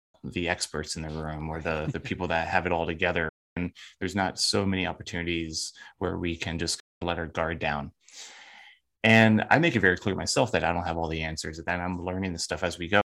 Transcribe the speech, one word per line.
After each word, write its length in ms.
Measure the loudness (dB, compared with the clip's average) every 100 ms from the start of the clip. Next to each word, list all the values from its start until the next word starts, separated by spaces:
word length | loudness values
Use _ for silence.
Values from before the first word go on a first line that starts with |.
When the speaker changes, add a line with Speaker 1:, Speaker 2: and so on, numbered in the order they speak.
| _ _
Speaker 1:
the 240 | -10 -4 -2
experts 480 | -2 -4 -6 -8 -8
in 60 |
the 80 | -8
room 400 | -6 -6 -6 -6
or 100 | -6
the, 300 | -4 -4 -4
the 80 | -6
Speaker 2:
<laughs> 100 | -6
Speaker 1:
people 180 | -4 -2
that 200 | -2 0
have 180 | 0 0
it 60 |
all 140 | 0 -2
together. 440 | -2 0 0 -2 -6 _ -8
And 160 | -8 -8 -20 -10
there's 160 | -4 -2
not 240 | -2 0
so 260 | 0 0 0
many 220 | 0 -2
opportunities 880 | -4 -8 -6 -4 -4 -4 -6 -8 -12 -18 -6
where 200 | -4 -2
we 180 | -4 -4
can 220 | -4 -4
just 220 | -4 -6 -10 -8
let 160 | -4 -4
our 80 | -4
guard 320 | -2 -2 -2
down. 320 | -2 -4 -6 -12 _ -20 -18 -18 -20 -20 -20 _ _ _
And 420 | 8 10 10 8 6
I 100 | 4
make 160 | 4 6
it 60 |
very 160 | 4 4
clear 180 | 2 -2
myself 360 | 0 2 2
that 100 | 2
I 80 | 2
don't 140 | 0 -2
have 120 | -2
all 120 | -2
the 140 | -2
answers, 360 | -4 -6 -8 -8
that 160 | -4 -2
I'm 240 | -2 -4
learning 280 | -4 -4 -4
this 100 | -4
stuff 200 | -6 -2
as 160 | -4 -4
we 80 | 2
go. 140 | 4 2